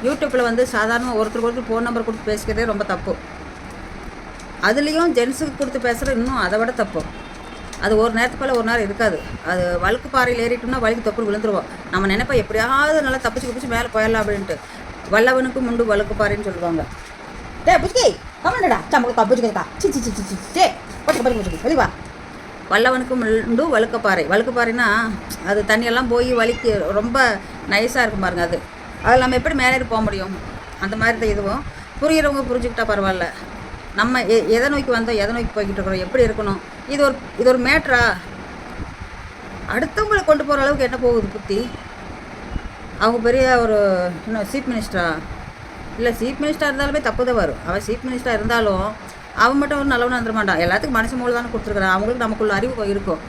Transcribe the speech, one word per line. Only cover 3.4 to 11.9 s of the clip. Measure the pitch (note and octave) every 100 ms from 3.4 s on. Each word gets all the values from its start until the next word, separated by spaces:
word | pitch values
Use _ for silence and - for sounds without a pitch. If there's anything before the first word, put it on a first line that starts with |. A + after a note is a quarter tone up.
| - - - - - - - - - - - -
அதுலேயும் | F#3 B3 D4 D#4 E4+
ஜென்ஸுக்கு | A#3+ A#3+ C4 D4+ -
கொடுத்து | C4 B3+
பேசுறது | A#3+ A#3 C4
இன்னும் | A#3+ B3 B3+
அதை | F3+ G#3+
விட | A#3
தப்பு. | A#3 G3+ E3 - - - - - - - -
அது | G3+ G#3+
ஒரு | A#3
நேரத்துக்கு | A3 B3 - C4+
மேல | B3
ஒரு | A3+
நேரம் | A#3
இருக்காது. | G3+ G3+ A3 D#3 A#2+ A#2+ D#3
அது | F3+ F3+ F3
வழுக்கு | F#3 B3 B3+
பாறையில் | C4 B3 A#3+ A#3
ஏறிட்டோம்னா | A#3+ A#3 B3+
வழுக்கி | A3 A#3 A3
தொப்புள் | G#3
விழுந்துருவோம். | A3 G#3 G#3+ G3 - - -